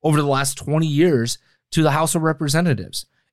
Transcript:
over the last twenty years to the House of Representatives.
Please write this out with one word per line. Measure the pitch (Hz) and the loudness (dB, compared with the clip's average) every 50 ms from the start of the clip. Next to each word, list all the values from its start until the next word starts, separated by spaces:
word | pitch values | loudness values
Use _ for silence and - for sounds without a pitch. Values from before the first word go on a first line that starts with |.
| - | 0
over | 160 151 147 | 2 2 2
the | 147 143 | 2 2
last | 135 131 139 139 - - | 0 0 0 -2 -4 -6
twenty | - 143 147 156 165 156 | -6 -4 -2 0 0 0
years | 143 143 170 180 151 120 117 120 - - _ _ _ _ _ _ | 2 2 4 4 4 2 0 -2 -6 -8 _ _ _ _ _ _
to | - 165 | -2 0
the | 156 151 | 2 2
House | 139 151 165 160 - | 2 0 0 0 -2
of | 170 | 0
Representatives. | 156 160 156 - 160 143 135 160 180 175 131 95 87 - - - - _ _ _ _ _ | 0 -2 -2 -2 -2 -2 0 0 0 0 0 -2 -4 -10 -12 -12 -12 _ _ _ _ _